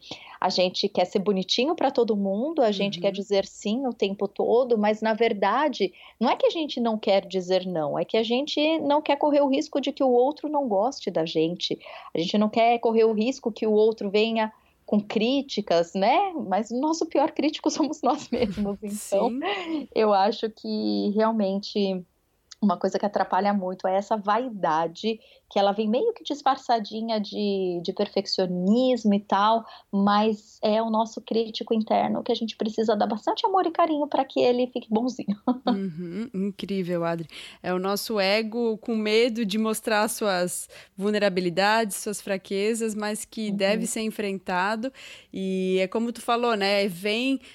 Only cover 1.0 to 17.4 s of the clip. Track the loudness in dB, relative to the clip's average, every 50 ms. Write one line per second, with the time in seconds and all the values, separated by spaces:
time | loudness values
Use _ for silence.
1 | 0 0 0 0 0 0 0 0 0 0 0 0 0 0 0 2 0 0 2 2
2 | 2 2 2 0 0 -2 -2 -2 -2 -2 0 2 2 2 2 0 -2 -4 -2 -2
3 | -2 -2 -2 -2 -2 0 0 0 0 0 -6 -8 -4 -2 -2 -2 -2 -4 -2 0
4 | -2 -2 0 -2 -4 -4 -2 -2 0 2 4 4 4 4 2 2 4 2 2 2
5 | 0 0 2 2 2 2 2 2 0 2 2 2 2 0 0 0 -2 -2 -4 -6
6 | -20 -20 -6 -2 0 0 2 4 2 2 2 0 -2 -4 -4 -2 0 0 -2 0
7 | 2 2 2 2 2 0 -2 -4 0 2 0 0 0 0 -2 -2 -2 -2 -2 -2
8 | -2 0 0 0 0 0 0 -2 -2 -2 -2 0 2 2 2 0 2 2 2 2
9 | 2 0 0 2 2 2 4 4 4 4 2 0 -2 -2 -4 -4 -2 -2 -2 0
10 | 2 4 4 4 4 2 0 -4 -6 -4 -2 -2 0 0 2 2 0 0 -2 -4
11 | -6 -4 -2 -2 -2 0 0 0 0 0 0 -4 -6 -6 -6 -8 -10 -14 -18 -18
12 | -14 -8 -4 -4 -2 0 2 2 0 2 2 2 4 4 4 2 2 2 4 4
13 | 4 4 4 2 0 -2 -2 -4 -4 -6 -4 -2 0 2 4 4 4 4 2 0
14 | -2 0 2 2 2 2 2 0 -2 -2 -4 _ _ _ _ _ _ -2 0 0
15 | 0 0 0 0 2 2 2 0 0 -2 -4 -4 -2 2 2 2 2 0 0 0
16 | 2 4 4 4 2 0 -2 -6 -4 -2 0 -2 -2 -2 -2 -2 0 0 0 0
17 | -2 -2 0 2 0 0 0 0